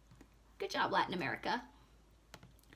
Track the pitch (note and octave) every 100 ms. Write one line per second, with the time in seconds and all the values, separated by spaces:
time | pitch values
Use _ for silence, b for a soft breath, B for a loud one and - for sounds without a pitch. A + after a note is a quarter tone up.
0 | - - - - - - G4 - F#3 F#3
1 | - F#3 C3+ A2+ - A#3 - - - -
2 | - - - - - - -